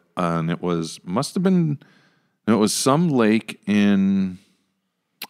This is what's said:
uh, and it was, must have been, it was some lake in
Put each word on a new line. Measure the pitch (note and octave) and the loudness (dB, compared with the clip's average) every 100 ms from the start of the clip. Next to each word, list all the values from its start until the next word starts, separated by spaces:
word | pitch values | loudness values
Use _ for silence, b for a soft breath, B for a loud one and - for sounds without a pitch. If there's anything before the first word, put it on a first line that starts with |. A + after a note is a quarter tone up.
| _ - | _ -6
uh, | F2 E2 | -2 -2
and | E2 | -2
it | E2+ | -4
was, | F2 E2+ E2 - | -2 -4 -4 -10
must | - F#2+ C#3+ | -8 -6 -4
have | - | -2
been, | F#3 F#3 D#3+ C#3+ b b b b b b - | 0 2 0 -4 b b b b b b -2
it | |
was | A2 G#2 | 2 2
some | - - C#3 F3+ | 0 2 2 2
lake | C3 A2 A2 - - - | 2 4 2 -2 -12 -2
in | G#2 G2+ G2+ G2 G2 F#2+ F#2 b b b _ _ _ _ - - | 2 2 2 2 0 -2 -6 b b b _ _ _ _ -20 -20